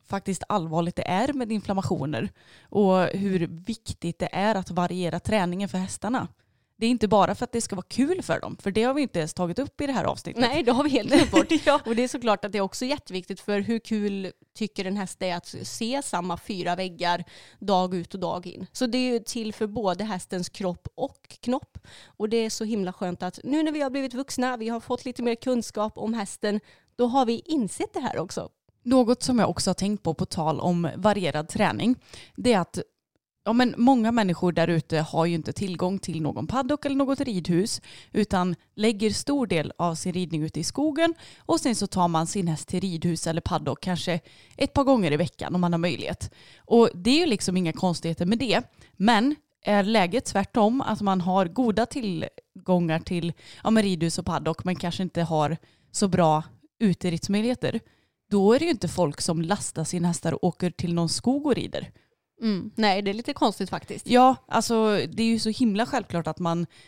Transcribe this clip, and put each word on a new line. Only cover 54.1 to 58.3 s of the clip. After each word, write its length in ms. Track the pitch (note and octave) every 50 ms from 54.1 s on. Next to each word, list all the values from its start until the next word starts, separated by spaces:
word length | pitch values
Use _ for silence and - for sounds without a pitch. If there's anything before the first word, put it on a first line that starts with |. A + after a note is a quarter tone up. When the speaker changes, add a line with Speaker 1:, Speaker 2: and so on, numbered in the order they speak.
| - -
Speaker 1:
och 60 | F3
paddock, 380 | - E3+ C#3+ D3+ D#3+ E3 - -
men 120 | F#3 F3+
kanske 280 | - - F3 - - F#3+
inte 180 | F3 - E3+
har 360 | E3+ D#3+ D#3+ D3+ D3+ D3 E3+ - _ _ _ _ _ _
så 160 | - - G#3
bra 360 | G3 E3+ F#3 F3 D#3 D#3 D#3 D#3+ - - _ _ _ _ -
uteridsmöjligheter, 1000 | A3+ G3+ F3 - - F3+ E3 E3 - - G3+ G#3 G#3+ A#3+ B3+ - - - - A3+ - _ _ _ _ _ _ _ _ -